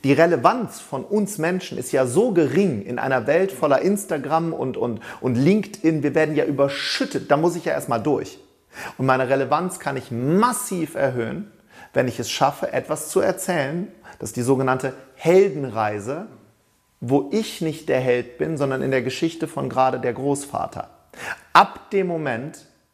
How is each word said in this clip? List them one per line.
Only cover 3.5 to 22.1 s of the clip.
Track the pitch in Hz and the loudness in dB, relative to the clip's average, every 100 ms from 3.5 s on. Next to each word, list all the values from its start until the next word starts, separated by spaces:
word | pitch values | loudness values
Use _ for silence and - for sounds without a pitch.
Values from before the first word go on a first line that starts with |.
voller | - 202 190 | 0 2 4
Instagram | 185 202 - 156 135 160 170 | 4 0 -2 -4 0 0 0
und, | 160 131 117 | -4 -4 -4
und, | 120 113 - - | -4 -6 -10 -6
und | 127 | -2
LinkedIn. | 120 143 214 190 - 160 160 | 2 4 4 0 0 0 2
Wir | 143 | 0
werden | 151 156 147 | 2 2 0
ja | |
überschüttet. | - 139 139 139 - - 262 - - | 0 2 0 0 -6 -4 -2 -4 2
Da | 147 | 2
muss | 170 175 | 2 0
ich | |
ja | - | -4
erstmal | - - 117 | -4 -2 -2
durch. | 127 139 - - - _ _ - - - | 0 -2 -2 -14 -20 _ _ -16 -16 -2
Und | 131 | 2
meine | 131 127 | 2 2
Relevanz | 135 127 147 180 - | 0 2 0 -2 -6
kann | 147 135 | -6 -6
ich | - | -6
massiv | 117 131 180 240 247 - 185 151 | -4 0 2 2 0 -6 -6 -4
erhöhen, | - 139 123 117 147 208 - _ - - | -2 -2 0 -4 -6 -10 -16 _ -20 -6
wenn | - 127 | -2 -2
ich | 113 | -2
es | 117 | -6
schaffe, | - 143 - - | 0 0 0 -4
etwas | 127 - 151 - | -4 -4 -6 -2
zu | 190 | 0
erzählen. | 196 180 - 175 135 165 202 - - - | 0 -2 -2 -2 -2 -4 -8 -12 -20 -12
Das | 107 | -10
ist | - | -4
die | |
sogenannte | 123 131 131 127 135 - - - | 0 2 2 0 -2 -8 -20 -4
Heldenreise, | 160 185 196 147 135 110 107 104 104 151 220 - _ _ _ _ _ _ | 4 6 6 0 -6 -2 -2 -2 -6 -8 -10 -18 _ _ _ _ _ _
wo | 120 139 139 | 0 0 2
ich | 208 220 - | -4 -4 -4
nicht | 160 151 - | -4 -4 -2
der | 131 | 0
Held | 127 123 123 - | 2 0 -2 -6
bin, | 151 156 | -4 -2
sondern | 139 131 | -2 0
in | 135 | 0
der | 131 | 0
Geschichte | 127 - 165 165 156 | -2 -2 -4 -2 -6
von | - 135 | -4 -4
gerade | 131 131 127 | 0 0 2
der | 123 | -4
Großvater. | 120 139 143 - - - - - - _ - - - - | -2 -2 -2 -4 -6 -6 -8 -14 -16 _ -16 -12 -12 2
Ab | 160 202 - - | 4 4 0 -4
dem | 196 | -2
Moment | 185 | 0